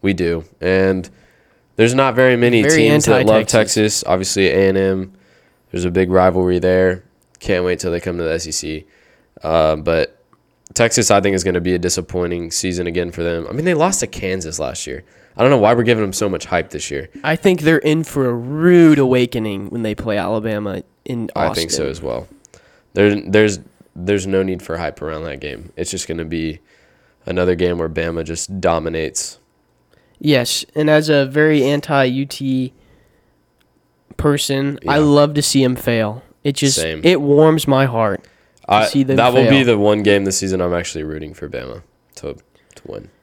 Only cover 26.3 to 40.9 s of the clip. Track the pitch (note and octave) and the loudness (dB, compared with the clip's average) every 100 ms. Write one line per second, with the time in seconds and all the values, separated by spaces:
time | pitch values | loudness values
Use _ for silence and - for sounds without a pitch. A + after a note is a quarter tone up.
26.3 | E2 D#2+ D#2 _ _ _ _ _ _ - | -6 -6 -8 _ _ _ _ _ _ -8
27.3 | F2+ F2+ F2 F2+ F2 E2 D#2+ E2 E2 D#2+ | -2 0 2 0 0 -4 -4 -4 -6 -6
28.3 | E2 - F#2+ F#2 E2 D#2+ E2 D#2 - - | -8 -8 -4 0 0 -2 -6 -6 -8 -12
29.3 | - _ _ _ _ _ _ _ _ D3+ | -14 _ _ _ _ _ _ _ _ 0
30.3 | C#3 A#2+ - - - D3+ D3+ D#3 C#3+ C3+ | 0 0 -6 -6 -4 2 2 4 0 2
31.3 | C#3 D#3 D3+ C3+ C#3+ - C#3+ C3 B2+ C#3 | 2 2 4 2 0 -2 0 0 -2 -6
32.3 | - C3+ C3 B2+ _ _ _ _ _ _ | -6 -4 -2 -4 _ _ _ _ _ _
33.3 | _ _ _ _ _ _ _ _ - D3 | _ _ _ _ _ _ _ _ -4 0
34.3 | C#3+ - C3+ C#3 C#3+ - C#3+ D3+ C#3+ D3 | 0 -2 -4 -4 -6 -2 2 4 4 4
35.3 | D3 C#3+ C#3 C3 B2+ - A#2 G#2+ A#2 - | 0 0 2 2 0 -2 -2 -2 -6 -16
36.3 | _ D3 C#3 C#3 C3+ D#2+ D#3+ E3 F3+ C#3+ | _ -6 0 0 0 -4 0 2 2 4
37.3 | C#3+ D#3 D#3 D3 C3+ C3+ A#2 A2 F#2+ _ | 6 6 4 2 2 2 0 -2 -2 _
38.3 | _ _ _ - G#2 A2 C#3 C3+ C3+ A#2+ | _ _ _ 0 2 2 0 2 4 4
39.3 | B2+ B2 C#3 B2 G#2+ G#2 G#2 G#2 G2+ G2 | 4 6 4 4 4 4 4 4 2 2
40.3 | F#2+ G2 F#2 F2+ F2 F2 | -2 -2 -2 0 -2 -4